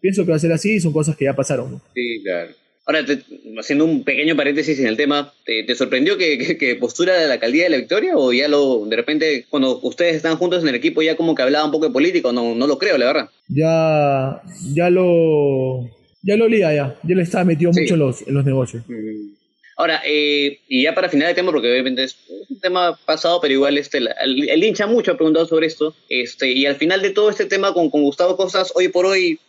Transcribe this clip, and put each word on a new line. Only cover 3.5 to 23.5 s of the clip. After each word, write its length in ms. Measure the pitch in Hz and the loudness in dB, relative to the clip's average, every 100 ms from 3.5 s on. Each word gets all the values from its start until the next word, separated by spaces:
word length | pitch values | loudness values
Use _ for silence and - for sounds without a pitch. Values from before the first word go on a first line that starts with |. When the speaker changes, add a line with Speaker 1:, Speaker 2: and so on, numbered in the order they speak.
| 110 | -16
Speaker 2:
haciendo 260 | 110 143 | -4 0
un 180 | 160 151 | 2 0
pequeño 320 | 127 131 151 156 | -2 -2 0 0
paréntesis 420 | 143 143 151 143 | 0 -2 -2 0
en 80 | 127 | 0
el 80 | 110 | 0
tema, 360 | 147 143 143 _ - | 0 0 -4 _ -6
¿te, 160 | 113 | -6
te 120 | 107 | -4
sorprendió 440 | - 127 127 151 202 | -4 -2 0 0 0
que, 180 | 175 139 | 0 -2
que, 220 | 107 - | -2 -2
que 160 | 135 | -2
postura 400 | 120 123 - 180 | -2 -4 -2 0
de 140 | 180 160 | 2 2
la 60 | |
alcaldía 300 | 123 117 139 | 0 0 2
de 60 | 175 | 2
La 60 | 131 | 0
Victoria? 400 | 117 185 370 320 | 0 -2 0 2
¿O 160 | 131 | 2
ya 160 | 123 147 | 2 2
lo, 360 | 143 139 123 107 | 2 2 0 0
de 100 | 113 | -4
repente, 500 | 117 151 156 139 - | -2 0 0 -2 -2
cuando 300 | 147 131 123 | 0 0 0
ustedes 340 | - - 170 160 | -4 0 0 0
están 200 | 160 160 | -2 0
juntos 260 | 175 180 | 0 0
en 40 | 160 | 0
el 60 | |
equipo, 260 | 123 151 143 | 0 0 0
ya 160 | 156 156 | 0 0
como 180 | 165 | 0
que 80 | 143 | 0
hablaba 220 | 127 147 | 2 2
un 60 | 151 | 0
poco 160 | 151 151 | 0 0
de 60 | |
política? 400 | 127 156 175 127 | 2 2 2 0
No, 220 | 123 117 | -2 -2
no 120 | 117 135 | 0 0
lo 100 | - | 0
creo, 220 | 196 156 | 0 2
la 80 | 123 | 2
verdad. 240 | 151 127 _ _ | 0 -4 _ _
Speaker 1:
Ya, 920 | 131 160 165 160 156 143 139 131 135 - - - | 0 2 2 2 2 2 0 -2 -6 -14 -16 -6
ya 160 | 143 175 | 0 2
lo, 1000 | 180 185 170 165 151 143 139 131 127 123 - _ _ | 4 4 4 4 4 2 2 -2 -4 -8 -14 _ _
ya 140 | 185 208 | 0 2
lo 80 | |
olía, 300 | 226 226 175 | 4 4 2
ya. 220 | 151 139 127 | 0 -2 -6
Ya 100 | 160 | -2
le 80 | 180 | 0
estaba 220 | 175 - | 0 0
metido 280 | 185 160 170 | 2 2 2
Speaker 2:
Sí. 80 | 170 | 2
Speaker 1:
mucho 120 | 135 | 2
en 60 | 170 | 2
los, 260 | 139 120 - | 0 -2 -4
en 60 | |
los 100 | 139 | -2
negocios. 380 | 139 135 123 120 117 | 0 0 -2 -6 -12
Speaker 2:
Mm. 440 | 117 107 107 104 101 _ _ _ - | -12 -10 -10 -14 -20 _ _ _ -4
Ahora, 260 | 165 156 - | -2 -2 -2
eh, 520 | 151 147 147 143 139 _ | 0 2 0 0 -4 _
y 140 | 131 | 0
ya 100 | 139 | 0
para 140 | 165 185 | 0 0
final 180 | 147 160 | 0 0
de 80 | |
tema, 160 | 175 180 | 0 0
porque 180 | 151 117 | 0 2
obviamente 360 | 127 131 127 | 0 0 -2
es, 80 | 131 | -4
es 380 | - _ 175 - | -8 _ -18 -14
un 100 | 220 | -6
tema 360 | 185 180 175 165 - | -4 0 0 -2 -4
pasado, 340 | 156 175 175 | -2 2 0
pero 140 | 156 | 2